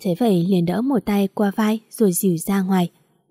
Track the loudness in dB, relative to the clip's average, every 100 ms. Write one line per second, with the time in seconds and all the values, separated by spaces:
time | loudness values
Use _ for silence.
0 | 0 -2 0 2 2 0 0 -2 -2 -2
1 | 0 0 0 0 -2 0 -2 -2 -6 0
2 | 0 2 0 0 -2 -2 0 0 -2 _
3 | _ _ _